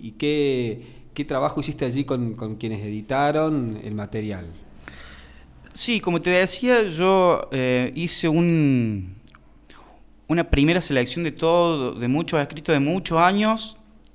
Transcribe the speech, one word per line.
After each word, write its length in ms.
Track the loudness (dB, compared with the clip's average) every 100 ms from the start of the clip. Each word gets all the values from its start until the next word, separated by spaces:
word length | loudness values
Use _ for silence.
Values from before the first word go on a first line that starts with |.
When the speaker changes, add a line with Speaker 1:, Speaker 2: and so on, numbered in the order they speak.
Speaker 1:
y 80 | -12
qué, 680 | -4 -2 2 2 0 -2 -6 -12 -20 -16
qué 100 | -8
trabajo 360 | -4 -2 -2 -2
hiciste 240 | -6 -4
allí 200 | -4 -2
con, 300 | -2 -2 -4
con 200 | -6 -8
quienes 260 | -8 -6 -6
editaron 960 | -6 -8 -4 0 0 2 0 0 -4 -6
el 120 | -8
material? 520 | -8 -6 -6 -6 -8 -10 -16 -20 -20 -20 -18 -18 -20 -20 -20 -20 -20 -16
Speaker 2:
Sí, 280 | -6 -2 0
como 220 | 0 0
te 80 | 2
decía, 540 | 2 2 0 2 4
yo, 640 | 2 2 4 6 6 2 0
eh, 420 | -2 0 2 0
hice 340 | -2 -4 0 2
un, 880 | 2 4 4 4 4 0 -2 -8 -14 -20 -20 -20 -20 -20 -20 -20 -20 -20 -14 -2
una 200 | 0 2
primera 320 | 4 4 4
selección 440 | 2 0 0 -2
de 80 | -6
todo, 600 | -2 2 4 4 2 -2
de 140 | -4 0
muchos 320 | 0 0 -2
escritos 320 | -2 -6 0
de 80 | 0
muchos 380 | 2 -2 0 2
años, 580 | 4 4 0 -2 -6 -16 _ -20 -20